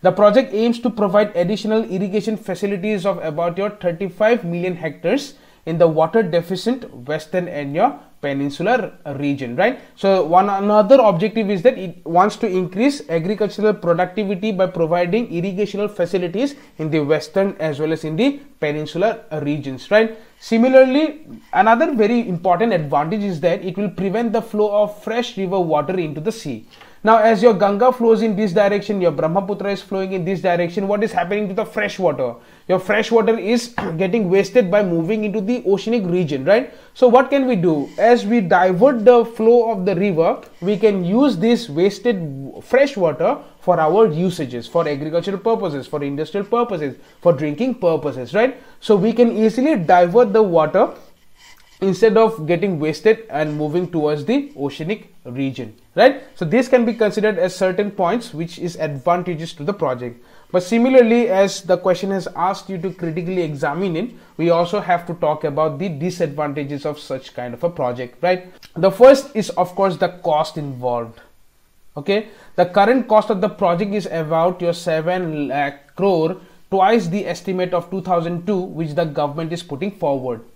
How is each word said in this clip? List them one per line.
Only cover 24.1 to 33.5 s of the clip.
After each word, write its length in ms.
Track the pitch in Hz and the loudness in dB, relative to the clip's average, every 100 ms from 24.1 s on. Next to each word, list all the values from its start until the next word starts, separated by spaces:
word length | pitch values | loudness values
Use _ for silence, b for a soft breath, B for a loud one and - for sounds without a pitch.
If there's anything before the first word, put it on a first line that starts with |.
| 202 233 | -2 -2
the 80 | 220 | -2
flow 320 | 220 208 214 208 | -4 -2 0 2
of 220 | 208 208 | 0 -2
fresh 340 | - 226 233 - | -6 -4 -4 -4
river 220 | 190 190 | -4 -2
water 380 | 175 151 147 185 | 0 0 0 -4
into 220 | 160 147 | -4 -6
the 100 | 165 | -6
sea. 360 | 220 151 113 - B B B 208 | -6 -10 -10 -12 B B B 4
Now, 120 | 226 | 6
as 240 | 214 220 | 6 6
your 100 | 233 | 4
Ganga 380 | 196 196 202 247 | 6 2 4 2
flows 300 | 254 233 226 | 2 2 4
in 120 | 226 196 | 2 0
this 160 | 214 | 0
direction, 480 | 175 202 202 202 202 | 2 2 2 -2 0
your 120 | 175 | 0
Brahmaputra 600 | 143 156 175 190 202 202 | 0 0 0 -2 -6 -4
is 80 | 196 - | -6 -6
flowing 240 | 190 190 | -6 -4
in 120 | 190 170 | -4 -4
this 160 | 190 | -2
direction, 460 | 180 175 175 175 196 | -2 0 -2 -2 -2
what 160 | 208 | -2
is 80 | 214 | 0
happening 360 | - 175 208 208 | -2 -2 -2 -4
to 40 | |
the 100 | 196 | -4
fresh 360 | 214 - 202 - | -6 -4 -6 0
water? 340 | 180 139 127 117 B B B | -2 0 -4 -6 B B B
Your 120 | 180 | -2
fresh 320 | 180 208 214 | 0 -2 2
water 260 | 226 208 226 | 2 2 0
is 380 | 185 | 0